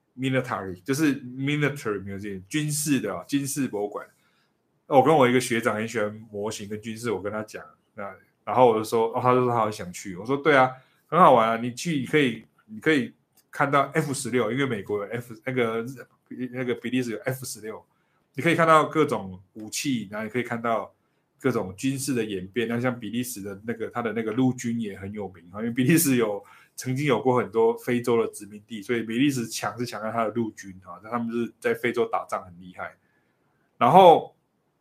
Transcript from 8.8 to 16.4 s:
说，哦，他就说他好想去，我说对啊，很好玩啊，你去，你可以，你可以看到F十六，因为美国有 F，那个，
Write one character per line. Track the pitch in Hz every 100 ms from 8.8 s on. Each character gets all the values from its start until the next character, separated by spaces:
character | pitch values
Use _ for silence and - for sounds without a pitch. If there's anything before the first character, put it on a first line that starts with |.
说， | 110 117 113 117
哦， |
他 | 123
就 | 127
说 | 123
他 | 120
好 | 107
想 | 104 90
去， | 90 101 87
我 | 110
说 | 139
对 | 156 139
啊， | 127 - _ _ _
很 | 160
好 | 170
玩 | 123 110
啊， | 113
你 | 123
去， | 120 170 147
你 | 117
可 | 156
以， | 131 110 - _ -
你 | 110
可 | 156
以 | 151 113 - _ _ _
看 | - 139
到 | 143 139
F | 160 143
十 | 127 113
六， | 123 110
因 | 127
为 | 135
美 | 107
国 | 95 104
有 | 98
F， | 120 - 110
那 | -
个， | 127 113 113 120 131 - _ - -